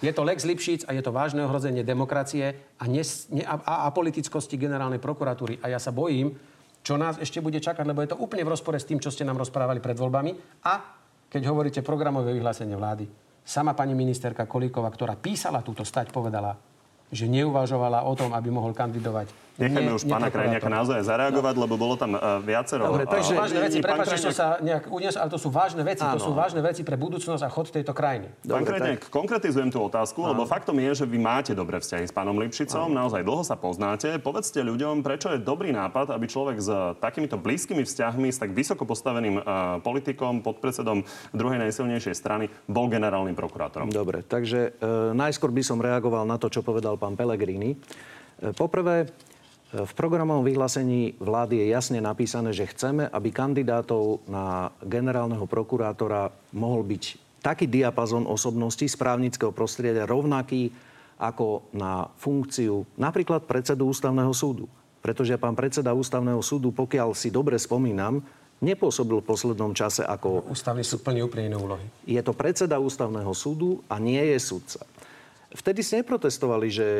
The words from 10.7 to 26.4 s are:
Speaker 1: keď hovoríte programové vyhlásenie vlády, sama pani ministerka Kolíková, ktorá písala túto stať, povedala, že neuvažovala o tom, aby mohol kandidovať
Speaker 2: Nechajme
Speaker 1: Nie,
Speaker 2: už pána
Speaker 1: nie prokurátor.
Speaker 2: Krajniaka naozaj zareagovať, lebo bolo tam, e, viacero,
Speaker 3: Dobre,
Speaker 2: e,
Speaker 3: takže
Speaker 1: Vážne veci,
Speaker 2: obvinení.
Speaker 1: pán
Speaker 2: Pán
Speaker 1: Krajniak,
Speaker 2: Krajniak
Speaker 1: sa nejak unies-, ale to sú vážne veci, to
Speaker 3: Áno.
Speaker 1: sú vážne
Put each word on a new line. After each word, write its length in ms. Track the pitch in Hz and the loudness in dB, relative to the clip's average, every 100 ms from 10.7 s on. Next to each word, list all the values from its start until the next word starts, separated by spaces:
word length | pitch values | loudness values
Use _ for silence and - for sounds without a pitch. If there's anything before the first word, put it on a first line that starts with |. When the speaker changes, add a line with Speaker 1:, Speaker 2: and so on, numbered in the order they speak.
| 196 - - _ _ _ | 0 -2 -20 _ _ _
Speaker 1:
keď 160 | 143 131 | -2 0
hovoríte 400 | 151 147 143 131 | 2 2 0 -2
programové 480 | 147 151 139 120 | 0 2 2 0
vyhlásenie 400 | 123 117 110 107 | 0 0 -2 -4
vlády, 320 | 101 107 107 104 - _ _ - | -4 -4 -4 -6 -12 _ _ -6
sama 320 | 143 151 143 | 0 0 2
pani 160 | 135 | 0
ministerka 560 | 131 131 127 123 117 110 | 2 2 0 -2 -4 -2
Kolíková, 400 | 127 127 127 113 | 0 -2 0 -4
ktorá 240 | - 117 | -2 -4
písala 480 | 101 185 202 175 135 | -4 -4 -2 -2 -2
túto 240 | - 110 107 | -4 -6 -4
stať, 240 | - 113 | -2 -2
povedala, 480 | 127 113 107 101 101 - _ _ _ - | -2 -2 -2 -2 -6 -12 _ _ _ -12
že 160 | 110 113 | -4 2
neuvažovala 720 | 131 151 139 127 127 123 120 131 | 4 4 2 2 2 2 2 0
o 40 | 135 | 0
tom, 160 | 123 | 0
aby 160 | 117 120 | 0 0
mohol 240 | 120 113 | 0 -2
kandidovať 560 | 113 120 117 113 107 104 - - - | -2 -4 -2 -2 -4 -6 -12 -20 0
Speaker 2:
Nechajme 320 | 123 143 123 | 2 4 2
Speaker 1:
Nie, 80 | 113 | 2
Speaker 2:
už 80 | |
pána 240 | 143 113 117 | 2 2 2
Speaker 1:
nie 0 | |
prokurátor. 80 | 110 | 2
Speaker 2:
Krajniaka 320 | 107 113 110 | 2 2 2
naozaj 300 | 110 123 123 | 2 2 2
zareagovať, 540 | 101 113 139 139 135 127 | 2 2 4 4 2 2
lebo 200 | 113 110 | 2 2
bolo 200 | 117 123 | 2 2
tam, 160 | 117 | 2
e, 80 | 101 107 101 | 2 2 2
viacero, 480 | 104 113 123 139 104 | 2 0 0 0 2
Speaker 3:
Dobre, 120 | 143 | 2
Speaker 2:
e, 60 | 135 | 2
Speaker 3:
takže 220 | 202 190 | 2 4
Speaker 1:
Vážne 240 | - 208 165 | 4 2 2
veci, 220 | - 156 | 2 2
Speaker 2:
obvinení. 20 | |
Speaker 1:
pán 100 | - - | 2 2
Speaker 2:
Pán 40 | |
Speaker 1:
Krajniak, 160 | 196 170 | 2 2
Speaker 2:
Krajniak 140 | 170 156 | 0 2
Speaker 1:
sa 120 | 160 170 | 2 2
nejak 240 | 160 156 - | 0 -2 -2
unies-, 300 | 180 190 - | -4 -2 0
ale 140 | 156 | -2
to 80 | 165 | -2
sú 80 | 151 | 0
vážne 320 | 135 185 165 | 2 2 2
veci, 220 | 151 185 | -2 0
to 80 | 147 | 0
Speaker 3:
Áno. 80 | 131 | 0
Speaker 1:
sú 120 | 156 | 0
vážne 280 | 143 | 2